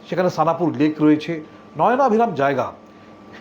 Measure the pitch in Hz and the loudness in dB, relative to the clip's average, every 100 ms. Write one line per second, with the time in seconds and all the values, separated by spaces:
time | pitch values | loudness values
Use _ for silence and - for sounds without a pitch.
0 | - 170 180 175 156 160 165 120 151 156 | -6 -2 -2 0 -2 0 -2 0 -2 2
1 | 151 151 - 165 - - - 147 185 254 | 2 2 0 -10 -12 -20 -14 -2 0 2
2 | 269 214 233 151 139 127 107 - - - | 2 2 0 0 0 0 -4 -8 -20 -20
3 | - - - - | -20 -20 -20 -20